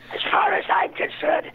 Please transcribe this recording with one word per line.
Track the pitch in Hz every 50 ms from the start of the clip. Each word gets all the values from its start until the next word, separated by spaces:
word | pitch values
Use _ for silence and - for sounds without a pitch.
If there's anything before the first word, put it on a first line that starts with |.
| - - -
As | - - -
far | - - - - -
as | - - -
I'm | - - - - -
concerned | - - - - - - - - - - - -